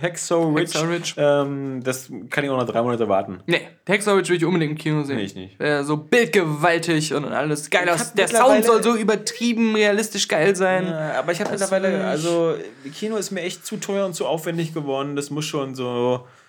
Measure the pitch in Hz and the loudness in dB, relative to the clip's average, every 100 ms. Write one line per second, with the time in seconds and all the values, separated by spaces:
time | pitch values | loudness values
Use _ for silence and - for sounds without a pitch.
0 | 170 165 - 170 165 151 170 160 165 170 | -6 -4 0 2 4 2 0 0 0 -2
1 | 165 - 147 143 143 139 135 131 127 127 | -4 0 2 4 2 -4 -6 -4 -4 -4
2 | - - - - 139 127 117 110 123 117 | -6 -14 -8 -4 -2 0 0 0 0 0
3 | 107 98 98 90 - 170 - - - 202 | 0 0 -2 -6 -2 -2 -4 -10 -2 -2
4 | 208 196 165 175 165 180 151 151 156 156 | 2 2 2 2 2 2 0 -2 -2 -2
5 | 139 127 95 95 95 - 143 147 143 151 | 0 -4 -4 -8 -14 -4 -2 0 0 -4
6 | 151 240 233 202 165 151 170 170 165 156 | 2 2 4 2 2 2 2 2 2 0
7 | 151 135 135 120 151 147 - 190 180 165 | 0 -2 -2 -2 -2 -2 0 0 2 0
8 | - 202 185 226 254 226 226 220 226 226 | 0 0 2 6 6 6 6 4 4 2
9 | 208 208 208 - 233 226 226 214 208 202 | 2 0 -2 -4 -2 2 2 4 4 2
10 | 220 202 - 185 170 185 190 185 185 160 | 0 -2 0 2 2 2 2 2 0 -4
11 | 156 127 147 175 202 208 196 190 190 190 | -4 -2 -2 -2 -2 -2 0 0 0 0
12 | 185 147 170 170 165 131 92 123 139 156 | -2 -2 0 2 2 0 -6 -14 -16 -8
13 | 214 220 185 190 175 180 - 202 180 196 | -6 -4 -4 -6 -6 -8 -10 -8 -4 -2
14 | 190 170 139 165 175 165 160 160 143 135 | -2 -2 -2 -2 -2 -2 -4 -4 -4 -2
15 | 143 143 143 147 151 151 135 131 123 120 | -2 -4 -6 -6 -4 -4 -4 -6 -4 0
16 | 123 123 - - | 0 0 -4 -20